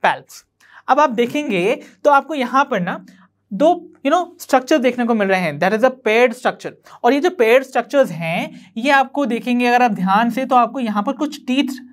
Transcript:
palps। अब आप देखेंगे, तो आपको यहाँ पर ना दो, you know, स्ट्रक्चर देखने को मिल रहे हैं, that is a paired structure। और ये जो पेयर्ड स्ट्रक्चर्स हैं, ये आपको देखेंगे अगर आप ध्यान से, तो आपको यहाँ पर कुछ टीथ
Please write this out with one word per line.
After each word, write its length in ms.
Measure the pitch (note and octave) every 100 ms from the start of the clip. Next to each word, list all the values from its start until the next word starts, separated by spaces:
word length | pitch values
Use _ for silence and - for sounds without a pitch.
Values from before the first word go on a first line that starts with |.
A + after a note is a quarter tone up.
palps। 320 | F#3+ C3+ - - _ _ _ - -
अब 120 | C4
आप 100 | D4+
देखेंगे, 640 | A3 A#3+ D4 D4 F#3+ F#3 C4+ - _
तो 60 | D4
आपको 240 | C#4+ C#4
यहाँ 300 | D#4 A#3+ C4 C#4
पर 100 | A3+
ना 140 | F3 C#4+ - _ _ _ _
दो, 160 | G3 D4+ E4+ - _ C4+
you 80 |
know, 100 | E4 E4+ -
स्ट्रक्चर 380 | - C4 B3+ D#4
देखने 260 | B3 A#3+
को 100 | A#3
मिल 140 | A3+ G3
रहे 120 | F#3
हैं, 180 | F3 C#3+
that 160 | F3 G#3+
is 60 |
a 60 | B3+ B3+ -
paired 300 | A3 B3 A#3
structure। 340 | G#3+ - D#3+ - _ -
और 80 | A#3+
ये 80 | C#4
जो 100 | F4
पेयर्ड 340 | F#4 A3 B3+
स्ट्रक्चर्स 460 | C4+ - A#3 C#4+ C4
हैं, 640 | D#3+ E3 E3+ D4+ - - A3+
ये 140 | B3
आपको 360 | C#4 C4 - C#4+
देखेंगे 400 | A#3 - A#3+ B3
अगर 160 | A#3+
आप 80 | B3
ध्यान 400 | F#3 F#3 G3 A#3
से, 140 | A#3 C4
तो 100 | B3+
आपको 240 | A3+ C4+
यहाँ 220 | A#3 G#3
पर 100 | G3+
कुछ 280 | C#4 D4 - -
टीथ 280 | B3+ C#4+ - -